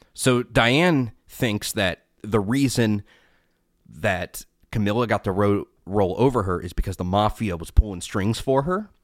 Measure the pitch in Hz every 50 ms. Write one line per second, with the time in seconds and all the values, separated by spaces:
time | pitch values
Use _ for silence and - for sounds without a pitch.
0 | _ _ - - - 127 123 123 120 - 113 127 117 117 127 151 175 180 160 135
1 | 123 110 - _ _ - - - 131 113 104 104 - - - 110 98 90 - -
2 | _ _ _ _ - 107 101 107 98 101 127 139 139 120 - 123 117 110 104 104
3 | - _ _ _ _ _ _ _ _ _ _ _ _ _ _ _ _ - 57 76
4 | 82 104 92 87 90 - - - - _ _ _ _ _ - 110 101 104 104 120
5 | 123 107 110 101 - 104 92 98 104 101 101 98 - - _ _ - 85 98 107
6 | 98 90 90 - 120 139 127 117 92 95 90 87 - 90 - - - 98 95 -
7 | 92 90 95 104 107 104 - - 113 101 87 82 82 - - - 110 104 92 87
8 | - - - 104 92 107 117 - - 135 131 135 139 175 185 202 214 - _ _